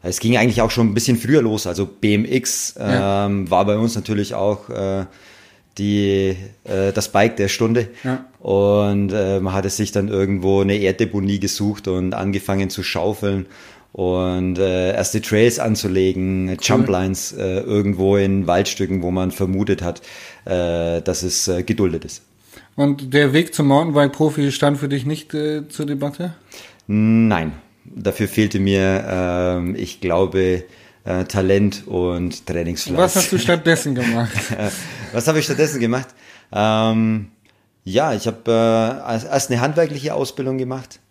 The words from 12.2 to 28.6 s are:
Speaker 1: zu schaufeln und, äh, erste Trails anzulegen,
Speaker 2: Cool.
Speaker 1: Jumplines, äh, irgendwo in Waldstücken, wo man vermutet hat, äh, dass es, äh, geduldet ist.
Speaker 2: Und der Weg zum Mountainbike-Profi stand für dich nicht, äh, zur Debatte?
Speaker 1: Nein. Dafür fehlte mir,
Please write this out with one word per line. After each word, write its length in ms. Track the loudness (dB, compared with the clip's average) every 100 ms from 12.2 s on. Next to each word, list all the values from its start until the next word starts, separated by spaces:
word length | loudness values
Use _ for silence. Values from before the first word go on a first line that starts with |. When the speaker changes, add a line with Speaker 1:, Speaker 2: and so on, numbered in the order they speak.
| -2 -2 -2 -2 -2
Speaker 1:
zu 100 | -4
schaufeln 640 | -4 -2 -2 -2 -2 -2 -6 -16 -20 -20 _
und, 680 | -4 -2 0 0 0 -2 0
äh, 380 | 0 2 0 0
erste 260 | -2 -2
Trails 380 | 0 4 4 4
anzulegen, 920 | -2 0 0 2 2 2 -2 -2 -2
Speaker 2:
Cool. 80 | -4
Speaker 1:
Jumplines, 720 | 2 2 2 2 0 -4 -6
äh, 260 | -6 -4 -2
irgendwo 580 | 0 0 2 2 4 4
in 300 | 4 2 2
Waldstücken, 560 | 2 0 -2 -2 -2
wo 80 | -2
man 180 | -2 -2
vermutet 540 | -2 -2 0 0 -2
hat, 180 | -2 -8 -14 -20 -20 -16 -4
äh, 580 | -2 0 0 -2 -2
dass 180 | -2 -4
es, 260 | -2 -2 -2
äh, 140 | -2
geduldet 440 | -2 0 0 -2 -10
ist. 180 | -18 _ _ _ -20 -16 -2
Speaker 2:
Und 380 | 0 0 0
der 200 | 2 4
Weg 200 | 2 0
zum 140 | 0 4
Mountainbike-Profi 840 | 4 4 2 2 2 0 2 -2
stand 280 | 2 0 0
für 100 | -2
dich 160 | -4 -4
nicht, 260 | -6 -6 -6
äh, 320 | -4 -4 -8
zur 160 | -8 -6
Debatte? 480 | -4 -6 -6 -10 -10 _ -20 -20 -20 -2
Speaker 1:
Nein. 640 | 2 4 4 4 2 -2 -8 _ _ -18 -6
Dafür 320 | -4 -2 -2
fehlte 320 | 2 0
mir, 460 | 2